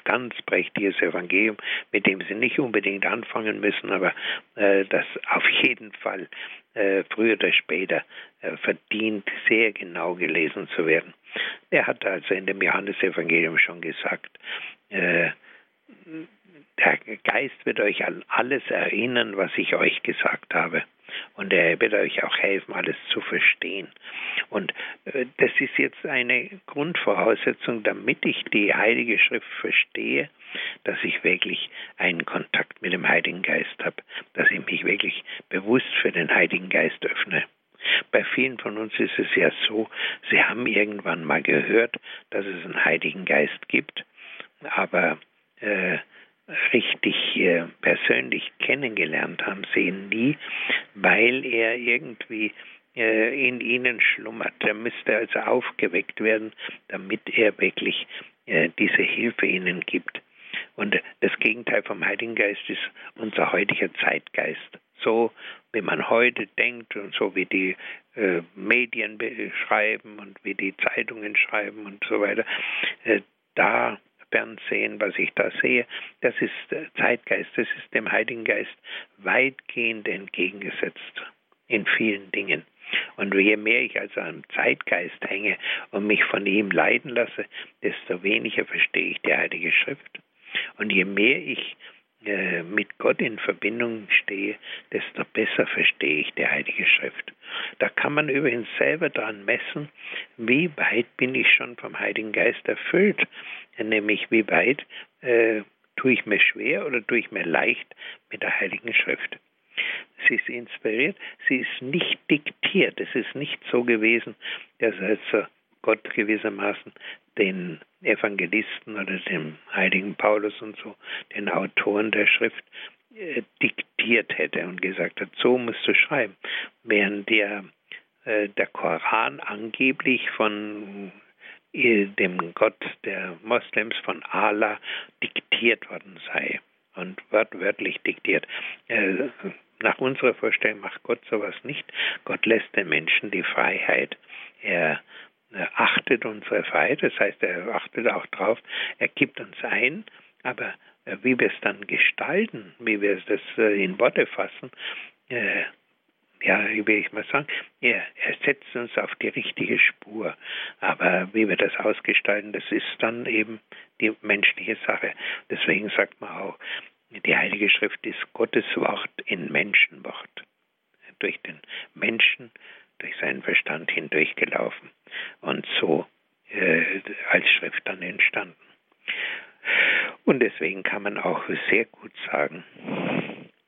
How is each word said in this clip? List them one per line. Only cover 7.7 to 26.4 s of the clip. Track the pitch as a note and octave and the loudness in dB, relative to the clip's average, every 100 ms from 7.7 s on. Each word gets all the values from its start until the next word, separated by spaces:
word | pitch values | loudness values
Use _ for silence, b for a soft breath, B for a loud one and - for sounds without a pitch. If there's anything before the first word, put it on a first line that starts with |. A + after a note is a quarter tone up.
| E2 F#2+ D#2+ B B B _ | 0 0 -2 B B B _
äh, | F2 D#2 | -8 -2
verdient, | - E2+ - G#2+ A2 G#2 - - - | -2 -2 -4 -2 0 -2 -4 -4 2
sehr | A2 A2+ | 4 4
genau | - F#2 F2 E2+ | 0 -8 -4 -4
gelesen | F2+ E2 F2 D#2 - - - | 0 0 2 0 -2 -4 0
zu | D#2+ | 4
werden. | D#2+ - - B B B B _ | 2 2 -12 B B B B _
Er | D#3 A#2 | 2 2
hat | B2 | 0
also | G2+ F#2 - | -2 -2 -2
in | F#2+ F#2+ | -2 -2
dem | F#2+ | 0
Johannesevangelium | F#2 F2+ G2 G2 F#2+ E2+ E2 E2+ D#2+ E2 | 0 0 -2 0 0 0 2 2 2 2
schon | - F2 | 2 0
gesagt, | E2+ - - G2 - - B B B B _ | -8 -6 -4 -6 -8 -18 B B B B _
äh, | F#2+ F2+ E2+ E2+ - B B B _ _ A#3 - D#3+ E3+ _ _ E3 _ - | -2 2 2 2 -2 B B B _ _ -20 -16 -14 -14 _ _ -20 _ 2
der | - - - A2 | 2 2 -2 -4
Geist | - A2 C#3 - | 0 0 -2 -4
wird | - A2 | -4 2
euch | G#2 - F2+ | 2 2 -2
an | F2 - | -4 -2
alles | - A#2+ C3+ - | 0 0 -2 -2
erinnern, | F2+ F2 G2+ A#2+ B2 A2+ G2 | -2 0 0 0 0 0 0
was | F2 - | -2 0
ich | F#2 | 0
euch | E2+ - - | 2 2 2
gesagt | - - - - - | -2 0 0 -2 -2
habe. | A2 F#2+ - - _ B B B | -2 0 -2 -4 _ B B B
Und | - G2 | -10 2
er | F#2+ E2+ E2 | 4 4 4
wird | A2+ | 2
euch | G#2 F#2+ - | 2 0 0
auch | - - | -2 0
helfen, | G2 G2 - | 0 0 -4
alles | F#2+ E2 - - | -4 -4 -4 -6
zu | A2 | -6
verstehen. | - F2 - - E2+ F#2+ - - B B B B - | -2 2 2 2 -2 -8 -10 -16 B B B B -4
Und, | G#3 F#3 B B B - | -4 -4 B B B -6
äh, | C#3 B2+ - | -4 -4 2
das | C3 - | 2 4
ist | - - | 0 2
jetzt | C3+ - E3 | 0 -2 -2
eine | C3+ B2 B2 | 0 2 2